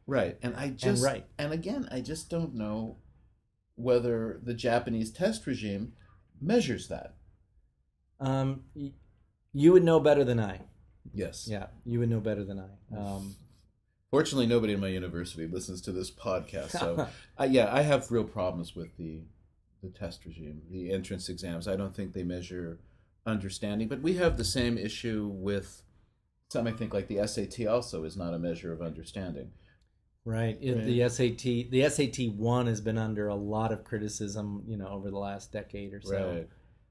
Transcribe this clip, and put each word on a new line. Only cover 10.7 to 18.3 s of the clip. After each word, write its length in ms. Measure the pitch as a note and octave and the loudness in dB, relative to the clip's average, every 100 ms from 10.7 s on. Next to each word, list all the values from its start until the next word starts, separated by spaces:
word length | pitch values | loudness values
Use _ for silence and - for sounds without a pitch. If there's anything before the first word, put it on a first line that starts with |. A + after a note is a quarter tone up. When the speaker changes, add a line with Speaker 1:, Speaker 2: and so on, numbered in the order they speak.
| - - _ - | -20 -20 _ -12
Speaker 1:
Yes. 340 | G2 F2 - A2+ | -6 -6 -6 -6
Speaker 2:
Yeah, 180 | G2+ F#2+ - A#2+ | -6 -8 -12 -4
you 140 | A#2+ | 0
would 100 | A#2 | 2
know 100 | A2+ | 2
better 240 | G#2+ G#2 | 0 -2
than 160 | G2 G2 | -4 -8
I. 360 | F#2+ G2+ - G#2+ | -10 -18 -12 -8
Um, 380 | G2+ G2 G2 G2+ - _ _ _ _ _ - | -6 -6 -8 -14 -20 _ _ _ _ _ 0
Speaker 1:
Fortunately, 340 | C#3 D3+ C#3 A#2 | 2 2 2 4
nobody 280 | A#2+ A2 | 4 4
in 60 | G2+ | 0
my 80 | G2 | 0
university 580 | F#2 F2+ E2+ F2 E2 E2 | -2 -4 -6 -6 -8 -6
listens 340 | F2 - F#2 | -6 -8 -10
to 100 | - | -6
this 200 | F#2 F#2 | -6 -6
podcast. 600 | - G#2 F#2 D#2 D#2+ C#2 | -6 -4 -4 -4 -8 -6
So, 360 | F3 E3+ D3+ A2+ - | -2 -2 0 -4 -8
Speaker 2:
<laughs> 140 | - - | -16 -2
Speaker 1:
I, 80 | C3+ | 4
yeah, 280 | C3 G#2 | 6 6
I 80 | C3 | 4
have 300 | D3+ C3+ - | 4 4 4
real 120 | A#2 | 0
problems 520 | G#2 | 0